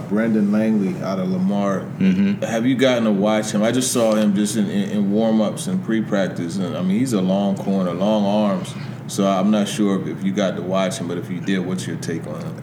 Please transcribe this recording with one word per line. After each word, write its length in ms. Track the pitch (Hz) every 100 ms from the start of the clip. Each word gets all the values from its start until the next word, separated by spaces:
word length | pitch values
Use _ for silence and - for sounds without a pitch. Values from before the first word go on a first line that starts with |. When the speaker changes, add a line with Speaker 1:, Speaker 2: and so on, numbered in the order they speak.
| -
Speaker 1:
Brendan 440 | 104 113 110 101
Langley 420 | 107 110 107 95 87
out 160 | 92 95
of 100 | 92
Lamar, 520 | 92 95 101 101 92 - -
Speaker 2:
Mm-hmm. 420 | 95 92 101 104
Speaker 1:
have 220 | - 113 123
you 100 | 120
gotten 280 | 131 120
to 80 | 113
watch 400 | 98 104 110 107
him? 100 | 104
I 80 | 110
just 180 | 127 127
saw 220 | 127 113 107
him 180 | 107 98
just 200 | 104 113
in, 140 | 95
in, 200 | 98 98
in 200 | 104 98
warm-ups 560 | 104 113 110 104 - -
and 160 | 92
pre-practice, 720 | 113 113 104 101 90 - 85 95
and, 200 | 87 78
I 40 |
mean, 180 | 92 104
he's 120 | 131
a 80 | 104
long 360 | 90 98 101 95
corner, 340 | 101 98 90
long 340 | 85 101 107 98
arms, 480 | 107 104 92 - - - - -
so 200 | - 98
I'm 240 | 95 101
not 160 | 107 101
sure 340 | - 101 95
if, 60 | 82
if 160 | 82
you 80 | 95
got 240 | 95 95 85
to 60 |
watch 360 | 90 95 92 -
him, 100 | 87
but 80 | 87
if 120 | 85
you 120 | 90
did, 180 | 98 95
what's 260 | 90 92 -
your 120 | 80
take 280 | - 82 -
on 120 | -
him? 200 | - -